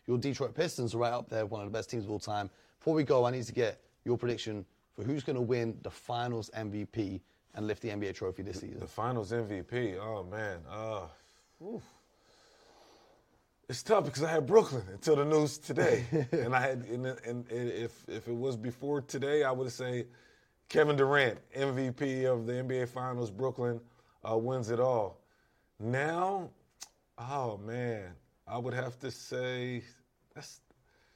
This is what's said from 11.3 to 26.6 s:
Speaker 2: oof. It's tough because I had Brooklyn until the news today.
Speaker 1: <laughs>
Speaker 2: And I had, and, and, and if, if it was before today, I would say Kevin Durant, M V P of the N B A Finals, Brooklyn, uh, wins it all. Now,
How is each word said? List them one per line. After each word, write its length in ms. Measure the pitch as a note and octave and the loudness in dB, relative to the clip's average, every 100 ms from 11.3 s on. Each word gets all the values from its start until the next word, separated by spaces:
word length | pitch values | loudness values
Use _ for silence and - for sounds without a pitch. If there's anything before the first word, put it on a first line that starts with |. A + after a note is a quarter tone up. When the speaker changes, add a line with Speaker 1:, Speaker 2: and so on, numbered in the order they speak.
| _ _ _ | _ _ _
Speaker 2:
oof. 180 | F3+ A3 - _ _ _ _ _ _ _ - - - - _ _ _ _ _ _ - | -12 -12 -14 _ _ _ _ _ _ _ -20 -20 -20 -20 _ _ _ _ _ _ -12
It's 160 | B2+ | -8
tough 220 | - G#3 C#3 | 2 2 2
because 180 | B2+ | 0
I 60 | D#3+ | 2
had 160 | E3 C3+ | 2 8
Brooklyn 340 | A3 F3+ C3 F#2+ | 8 8 -2 -6
until 240 | G2 D#3+ | -2 4
the 100 | C#3+ | 6
news 320 | D3 D#3 D3 - | 6 6 4 -2
today. 480 | - C#3 E3 A2 A#2+ | -4 2 6 4 4
Speaker 1:
<laughs> 220 | D#3 B2+ | 0 2
Speaker 2:
And 240 | E3 A#2+ B2+ | 0 2 2
I 40 | |
had, 180 | C3+ C3 A2 | 2 -2 -4
and, 160 | B2 C3 | -4 -4
and, 420 | A#2+ A2+ A#2+ A#2+ | -4 -6 -6 -4
and 220 | A#2+ A#2+ | -4 -2
if, 220 | F#2+ A#2 - - | -2 -6 -8 -10
if 180 | G#2+ A#2 | -8 -4
it 80 | |
was 220 | A#2+ C3+ A#2 | -4 -2 -2
before 440 | A#2+ A#2 C#3+ D3 | -6 -4 -2 -2
today, 440 | C3 C#3 C#3 D3+ | -4 -4 2 4
I 80 | C#3 | 4
would 180 | B2+ C3 | 2 -2
say 360 | - B2+ B2 - - - _ _ _ - | -4 -4 -4 -4 -12 -20 _ _ _ 2
Kevin 280 | E3+ D3 C#3+ | 6 6 6
Durant, 420 | C3+ C#3+ B2+ G2 - | 6 8 6 2 -8
M 220 | C3+ C#3 C3 | -2 0 2
V 160 | C3 | 0
P 320 | B2 C#3 C3 | 0 -2 2
of 220 | C3 A#2+ A2+ | 2 2 0
the 100 | B2 | -2
N 80 | B2+ | 0
B 120 | B2+ | -2
A 80 | A#2+ | -2
Finals, 440 | B2+ B2+ B2 A2+ | -4 -4 -2 -4
Brooklyn, 500 | G2 C3 B2+ A#2+ A#2 - _ _ _ A2 | -2 -2 0 -2 -2 -8 _ _ _ 0
uh, 80 | A2+ | 0
wins 340 | A#2+ C3 A2 | 2 -2 0
it 100 | A#2 | 2
all. 400 | B2+ A#2 G2 - _ _ _ _ _ - | 4 4 2 -4 _ _ _ _ _ -8
Now, 720 | A2 C3 D3+ E3 F#3 G3 D3 - | -2 0 0 0 0 0 -6 -14